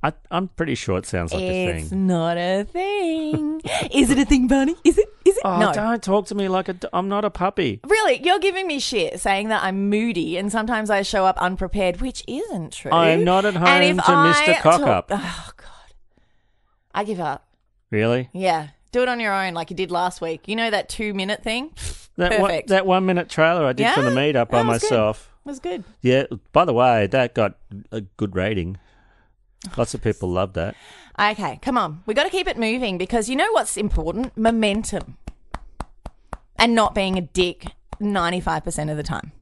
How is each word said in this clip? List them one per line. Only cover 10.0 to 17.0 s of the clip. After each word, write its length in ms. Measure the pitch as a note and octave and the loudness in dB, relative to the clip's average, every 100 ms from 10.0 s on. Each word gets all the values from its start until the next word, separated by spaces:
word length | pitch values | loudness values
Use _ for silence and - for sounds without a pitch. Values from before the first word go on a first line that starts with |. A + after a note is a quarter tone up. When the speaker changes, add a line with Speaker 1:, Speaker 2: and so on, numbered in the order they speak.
| A3+ G3 D#3+ F3 | 0 -2 -2 -4
Speaker 2:
and 120 | G3+ | -4
sometimes 400 | G#3+ A3 A#3 G#3+ | -4 -2 -2 0
I 120 | G#3 | 0
show 220 | G3 G#3 | 0 2
up 140 | F#3+ F#3 | 2 2
unprepared, 640 | F3+ F#3 F#3 G3+ F#3 F3 | -2 -2 -4 0 0 0
which 240 | B3+ - - | -6 -8 -10
isn't 460 | B3+ A4 B3+ D#3 | -8 -6 -8 -8
true. 180 | - C#3+ | -10 0
Speaker 1:
I 200 | D#3 E3 | 4 4
am 120 | E3 | 4
not 220 | F3 F#3 | 4 4
at 100 | G3+ | 2
Speaker 2:
And 300 | F3+ F3 - | 2 4 6
if 200 | C#4+ C#4 | 4 4
Speaker 1:
home 200 | - C#4 | 4 6
to 40 | C#4+ | 6
Mister 220 | D4 D4+ | 4 4
Speaker 2:
I 40 | |
talk 260 | D#4 - E3+ | 4 6 4
Speaker 1:
Cockup. 260 | C#4+ G2 - | 4 2 0
Speaker 2:
Oh, 380 | G3+ F3+ F3 - - | -4 -4 -10 -14 -18
God. 120 | - - - - - _ _ _ _ _ _ _ _ | -20 -20 -20 -20 -20 _ _ _ _ _ _ _ _
I 120 | D#3+ | -8